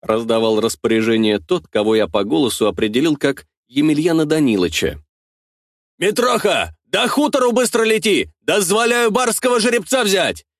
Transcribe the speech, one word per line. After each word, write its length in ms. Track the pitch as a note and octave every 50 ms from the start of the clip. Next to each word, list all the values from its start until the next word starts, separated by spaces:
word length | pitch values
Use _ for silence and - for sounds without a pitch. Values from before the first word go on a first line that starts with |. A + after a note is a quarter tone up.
| -
раздавал 580 | - A2 A2 A#2 A2+ A2+ A2+ A2+ A2+ A2 G#2+
распоряжение 760 | G#2+ A2+ - - _ A2+ A2 A2 A2 A2 A2+ A2 A2+ G#2+ G#2 G2+
тот, 280 | - - F3+ E3+ - -
кого 280 | _ A2+ G#2 G#2+ A2
я 120 | A2 G#2 F#2+
по 160 | - G#2+ G2+
голосу 440 | G#2 G2 D#3+ D3 A#2 - - A2+ G#2
определил 500 | F#2 - A2 G#2+ G#2 A#2+ C#3+ E3+ D3+ C#3+
как 300 | - C#3 C#3 - - _ _ _ _ _
Емельяна 580 | B2 C3+ D3 D#3 D3+ C#3+ D#3 F3 E3 D#3+ D#3
Данилыча. 800 | D3+ D#3 D#3+ D3+ C3 A2 G2 F2+ E2+ D#2 - - - - C#2+ - _ _ _ _ _ _ _ _ _ _ _ _ _ _ _ _ _ _ _
«Митроха, 800 | - G3 G#3+ A3+ A#3+ B3+ B3 A3 - G#3 F3 B2 F2 D#2+ D#2+ _ _
до 220 | _ - F#3+ A#3 A#3+
хутору 460 | - - D4 C#4+ - C#4 B3+ B3 A#3
быстро 280 | A#3+ B3+ A3+ - A#3
лети! 480 | A3+ A3 A3 A3 - A3 G3 C#3 F#2 - _ _
Дозволяю 680 | _ - D#3+ G#3 G3+ D#3+ G3 A3 A#3 A#3 A#3+ A#3+ A#3+ A3+
барского 500 | G3+ B3 B3+ A#3 G#3+ - - C4 B3 A#3+
жеребца 440 | G#3 B3 A#3 - D#3+ - B3+ C4 A#3+
взять!» 420 | G3+ F#3+ F#3+ E3 A#2+ F2 - - _ _ _